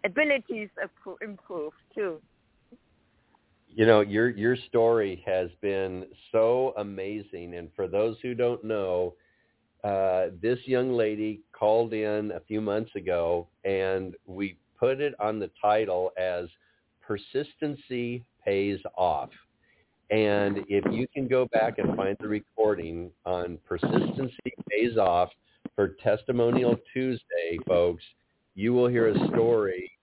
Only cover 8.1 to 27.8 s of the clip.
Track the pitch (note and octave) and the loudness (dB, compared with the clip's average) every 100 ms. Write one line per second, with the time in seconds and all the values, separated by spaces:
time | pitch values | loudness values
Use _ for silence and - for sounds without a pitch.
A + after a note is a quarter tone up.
8.1 | A2 B2+ A#2+ A#2+ A#2+ G#2+ A2 F#2+ F2+ F2+ | -2 -8 -2 -2 -2 -4 -4 -2 -2 -2
9.1 | - _ _ _ _ _ _ G#2 G2 F#2+ | -6 _ _ _ _ _ _ -4 0 2
10.1 | F#2 F#2 F2+ G#2+ B2 C3 B2+ C3 A#2+ A2 | 2 -2 -2 -4 -4 0 0 0 0 0
11.1 | G#2+ G#2+ G#2+ _ - G#2+ A2 A#2 A2 G#2+ | 0 -6 -6 _ -2 2 4 2 -2 -2
12.1 | G#2+ G#2+ F2+ - G#2+ G#2+ G#2 A#2 G2+ F2+ | -2 -4 -8 -6 -4 -2 -2 -4 -8 -2
13.1 | F2 E2+ F2 E2+ _ G2 F#2+ F#2+ F#2+ F#2 | 0 0 -2 -4 _ -4 -2 0 -2 -4
14.1 | F2+ - F#2 G2 F2 _ _ B2 C3+ D3 | -12 -16 -6 -6 -8 _ _ 0 0 -4
15.1 | - G#2 A2 F#2+ _ G#2 G#2+ G#2+ F2+ F#2 | -2 -4 -2 -6 _ 2 2 2 0 -2
16.1 | F#2 F#2 F2 F2 _ _ _ _ _ - | -2 -4 -4 -8 _ _ _ _ _ -8
17.1 | G2+ - C3 C#3+ _ D3+ C#3+ - B2 A#2+ | -8 -4 -6 -6 _ -6 -6 -8 -6 -4
18.1 | A#2+ A#2+ _ - G2 G2+ G2 - - F2+ | -6 -12 _ -2 0 0 -2 -6 0 0
19.1 | D2 C2+ - _ _ _ _ _ _ _ | 0 -6 -14 _ _ _ _ _ _ _
20.1 | A2 G#2+ G2+ G2+ G2+ F#2 G2+ F#2 A2 B2+ | 2 4 4 2 -2 0 0 0 -2 -4
21.1 | - B2+ B2+ B2 A#2 A2 G#2+ G2+ - G2 | -4 0 2 2 2 0 0 -2 0 -2
22.1 | G#2 G#2+ G#2+ - - G#2+ G2 E2 E2 F2 | -2 -4 -4 -6 2 2 2 -4 -8 -10
23.1 | _ F2+ F2+ F2 E2 _ F2 - - - | _ -4 -4 -4 -8 _ -4 2 2 0
24.1 | - C3 - C3 - - G#2 A#2+ A2 F#2+ | -4 -6 -6 -12 -10 -6 0 0 2 4
25.1 | F2 F2+ _ _ _ - - G2 F#2+ - | 4 2 _ _ _ -10 -2 -2 0 0
26.1 | G#2+ - B2 A#2+ B2 B2 A#2 - C3 C3 | 0 0 0 2 4 2 0 -2 -4 -2
27.1 | A#2+ _ F2 E2 E2+ D#2 F2+ | -4 _ -4 -4 -4 0 4